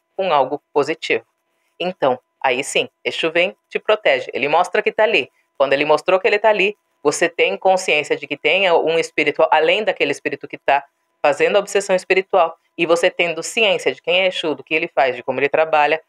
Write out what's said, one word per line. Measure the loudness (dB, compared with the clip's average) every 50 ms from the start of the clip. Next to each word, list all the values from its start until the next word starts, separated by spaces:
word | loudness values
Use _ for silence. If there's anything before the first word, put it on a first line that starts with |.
| _ _ _
com | -4 -2 0
algo | 2 2 0 0 -4 -8 _ _ -2
positivo. | -2 0 0 -2 -6 -4 -4 -4 -4 -4 _ _ _ _ _ _ _ _ _ _ -10
Então, | -8 -8 -6 -2 0 0 0 -2 _ _ _ -4
aí | -2 -2 -2 -2 -2
sim, | -4 -2 -4 -4 -4 _ _ -8
Exu | -8 -6 -4 -4 -2
vem, | 0 0 0 -2 -2 _ _ _
te | -10 -6
protege. | -2 0 0 0 2 0 0 0 -2 -6 -6
Ele | -6 -4 0
mostra | 0 0 0 0 -2 -2
que | -2 -2
tá | 0 0 0
ali. | 2 2 0 -2 -4 _ _ _ _ _ -2
Quando | 0 0 0
ele | 0 2
mostrou | 2 0 0 2 2 0 2
que | 2 2
ele | 0 2
tá | 2 2
ali, | 2 2 0 -2 -4 _ _ _ _ _ -2
você | -2 0 0 0 -2
tem | 0 0 -2 0 -2
consciência | 0 0 2 2 2 0 0 -2 -2 0 -2 -4
de | -6 -6
que | -8 -8
tem | -4 -2 0 0 2 2 2
um | 2 2 2 0 0 -2
espírito | -2 -4 _ -2 -2 0 0 2 2 2
além | 4 2 2 0 -2 -2 -4
daquele | -4 -4 -2 -2 -4
espírito | -4 -4 -8 -10 -10 -10 -12 -14
que | -18 -8
tá | _ 0 0 0 -2 -6 _ _ _ _ _ _
fazendo | 0 0 0 2 2 2 2
a | 0
obsessão | 0 0 -2 -4 -2 0 -2
espiritual, | -2 0 0 0 0 0 _ 2 2 2 0 -2 -8 _ _ _ -4
e | 0
você | 2 2 2 2 0
tendo | 0 0 -2 -2 -4 -6
ciência | -8 -6 -2 0 0 0 0 0 -2 -4 -4
de | -4
quem | -2 -2 0 2
é | 2 0
Exu, | -2 -2 -4 -4 -4
do | -6 -6
que | -4 -4
ele | -4 -4 -2
faz, | 0 0 0 0 0
de | -4 -6
como | -6 -4 -2
ele | -2 0
trabalha, | 2 0 0 2 2 2 2 2 0 -2 -4